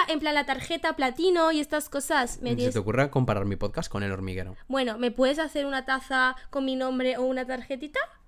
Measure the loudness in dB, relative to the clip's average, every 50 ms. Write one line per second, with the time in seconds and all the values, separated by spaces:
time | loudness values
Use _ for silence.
0 | 6 4 2 0 0 2 2 2 2 0 -2 -4 -2 -4 -4 0 0 -2 0 2
1 | 0 0 0 2 2 4 6 6 6 4 4 2 0 0 -2 -2 -2 -2 -4 -6
2 | -2 2 2 2 2 0 -4 -6 -2 -2 0 2 0 0 0 0 0 2 2 2
3 | 2 2 2 2 2 2 2 0 0 -2 -2 -2 -2 -4 -2 -4 -6 -4 -4 -2
4 | -2 -2 -2 -4 -4 -6 -6 -6 -6 -8 -10 -14 -8 -4 -2 0 0 0 -2 -2
5 | -2 -2 2 4 2 4 4 0 -2 -2 -2 -4 -2 -2 -2 -4 -2 0 -2 -2
6 | -2 0 2 2 4 2 2 -2 -10 -6 -4 -2 -2 -2 -2 0 -2 0 0 0
7 | 0 0 0 0 0 0 0 -2 -2 -4 -6 -8 -6 -8 -8 -8 -8 -4 -4 -4
8 | -4 -4 -8 -20 -20